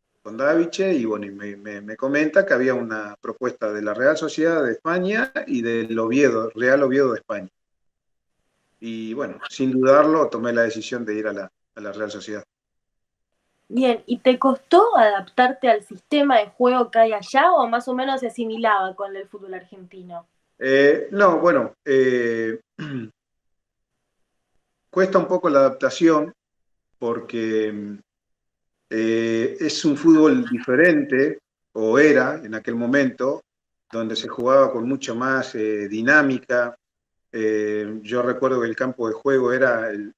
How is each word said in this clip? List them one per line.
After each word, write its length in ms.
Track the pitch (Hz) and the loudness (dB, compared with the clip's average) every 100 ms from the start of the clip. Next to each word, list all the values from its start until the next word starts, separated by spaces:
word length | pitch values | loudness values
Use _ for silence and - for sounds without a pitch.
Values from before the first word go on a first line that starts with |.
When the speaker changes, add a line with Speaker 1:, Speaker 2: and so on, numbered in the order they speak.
| _ _ | _ _
Speaker 1:
con 140 | 110 113 | -14 -2
Daviche, 580 | 139 165 170 - 190 | 0 2 0 -2 -2
y 100 | 156 113 | 0 -2
bueno, 200 | 104 101 | -4 -6
y 40 | |
me, 260 | 101 104 101 | -12 -12 -14
me, 240 | 104 101 | -14 -14
me 160 | 104 110 | -14 -8
comenta 500 | 131 143 156 151 - | -2 -2 2 2 2
que 80 | |
había 200 | 131 127 | 2 2
una 420 | 120 117 110 104 104 | 0 -4 -8 -10 -12
propuesta 520 | 113 110 123 - 110 | -12 -8 -8 -6 -6
de 100 | 107 | -4
la 120 | 104 | -6
Real 220 | 104 135 156 | 0 0 0
Sociedad 480 | 160 - 160 165 | -4 -2 0 0
de 80 | 131 | -2
España 600 | 110 165 175 185 214 269 - - | -4 -4 -4 -2 -2 -4 -6 -6
y 160 | 127 | -4
del 360 | 117 117 110 113 | -2 -4 -4 -4
Oviedo, 520 | 113 131 139 113 110 | 0 2 2 2 -4
Real 280 | 113 123 139 | -2 2 2
Oviedo 300 | 135 135 135 | 2 2 0
de 80 | 113 | -2
España. 280 | - 101 95 _ _ _ _ _ _ _ _ _ _ _ _ _ | -8 -10 -12 _ _ _ _ _ _ _ _ _ _ _ _ _
Y 340 | 113 113 110 | -12 -10 -10
bueno, 260 | 120 139 - - | -8 -10 -10 -14
sin 220 | - 131 | -4 -2
dudarlo, 560 | 127 131 143 151 156 147 | 4 6 8 6 4 0
tomé 240 | 110 120 | -2 -2
la 100 | 117 | 0
decisión 420 | 113 107 - 123 | 0 -2 -8 -8
de 100 | 110 | -6
ir 120 | 107 107 | -6 -6
a 60 | |
la, 180 | 101 95 _ _ | -8 -12 _ _
a 60 | - | -16
la 120 | 104 | -14
Real 180 | 101 104 | -10 -10
Sociedad. 340 | 104 104 104 - _ _ _ _ _ _ _ _ _ _ _ _ | -10 -12 -14 -14 _ _ _ _ _ _ _ _ _ _ _ _
Speaker 2:
Bien, 340 | 233 262 226 - | -2 0 -2 -4
¿y 120 | 247 | 0
te 200 | 262 254 | 2 2
costó 580 | 269 262 - 339 466 392 | 2 0 4 4 6 6
adaptarte 720 | 214 196 185 - 254 269 247 | 4 2 -2 2 2 2 0
al 140 | 214 | 0
sistema 560 | 208 190 _ 294 285 240 | -2 -20 _ 0 4 2
de 100 | 208 | 2
juego 420 | - 247 254 240 | 0 2 2 2
que 80 | 226 | 2
hay 140 | 226 | 2
allá 400 | 208 190 269 339 | 2 0 2 4
o 140 | 330 240 | 4 2
más 220 | 233 254 | -2 -4
o 60 | |
menos 260 | 254 269 269 | -4 -2 -4
se 60 | 247 | -6
asimilaba 640 | - 220 220 233 202 190 | -6 -8 -2 0 0 -2
con 220 | 190 196 196 | -6 -10 -12
el 100 | 190 | -16
fútbol 260 | 202 190 | -18 -16
argentino? 720 | 180 175 196 180 190 180 170 - _ _ _ | -16 -18 -20 -20 -20 -18 -18 -18 _ _ _
Speaker 1:
Eh, 500 | 131 135 139 156 - | 0 4 4 2 -2
no, 260 | 202 196 160 | 2 4 4
bueno, 360 | 170 147 113 - | 2 2 -2 -8
eh, 760 | 151 135 127 123 117 113 113 113 _ - | 0 2 2 2 0 -2 -4 -8 _ -16
<clears throat> 320 | 151 135 110 _ _ _ _ _ _ _ _ _ _ _ _ _ _ _ _ _ _ | -12 -10 -12 _ _ _ _ _ _ _ _ _ _ _ _ _ _ _ _ _ _
cuesta 280 | 180 190 190 | 0 2 2
un 80 | 165 | 0
poco 220 | 180 170 | -2 2
la 120 | 139 | 4
adaptación 720 | 135 131 135 - 165 156 151 - _ _ _ _ _ _ | 4 2 -4 2 2 4 0 -10 _ _ _ _ _ _
porque, 1000 | 120 117 117 117 110 110 107 107 104 104 _ _ _ _ _ _ _ _ _ | -6 -6 -6 -6 -2 -2 -2 -6 -10 -14 _ _ _ _ _ _ _ _ _
eh, 640 | 113 113 113 113 113 127 - | -4 0 0 -2 -2 -4 -4
es 240 | 156 - | -6 -2
un 120 | 165 139 | -2 2
fútbol 480 | 165 156 156 131 120 | 4 6 6 4 0
diferente, 920 | 120 - 127 175 151 139 131 147 156 _ _ _ | -6 0 4 4 4 0 0 0 -2 _ _ _
o 260 | 113 110 127 | -4 2 6
era 420 | 151 127 131 151 | 6 6 2 -4
en 100 | 117 | -10
aquel 220 | 110 120 117 | -10 -6 -4
momento, 640 | 120 143 131 127 127 151 - _ _ _ _ | 0 0 0 -2 -4 -4 -10 _ _ _ _
donde 240 | 113 110 107 | -8 -6 -8
se 120 | 113 | -8
jugaba 440 | - 123 135 131 | -4 2 4 4
con 160 | 117 120 | 0 -4
mucho 260 | 135 135 | -6 -6
más, 400 | 117 131 135 127 | -6 -2 -2 -4
eh, 340 | 120 107 104 101 | -4 -4 -4 -6
dinámica. 880 | 107 120 151 139 127 - 123 120 - _ _ _ _ _ | -4 2 4 2 -2 -2 -2 -2 -8 _ _ _ _ _
Eh, 640 | 117 110 107 107 104 104 110 | -4 -2 -2 -2 -4 -6 -10
yo 200 | 104 123 | -6 -4
recuerdo 380 | 123 123 131 127 | -2 -2 -2 0
que 80 | 117 | -2
el 80 | 110 | -4
campo 320 | 131 127 113 | -6 -4 -6
de 60 | |
juego 380 | 107 139 135 123 | -4 0 2 2
era, 380 | 127 127 117 110 | 2 2 0 -4
el, 220 | 104 104 | -8 -12